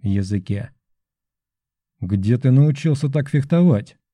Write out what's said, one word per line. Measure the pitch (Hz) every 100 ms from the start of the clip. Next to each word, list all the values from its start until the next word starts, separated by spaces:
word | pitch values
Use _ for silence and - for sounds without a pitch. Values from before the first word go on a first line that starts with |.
языке. | 101 98 95 101 92 101 - _ _ _ _ _ _ _ _ _ _ _ _ -
«Где | 92 101 98 123
ты | 131
научился | 131 151 139 165 139 147
так | 147 143
фехтовать?» | 147 139 170 175 107 - _ _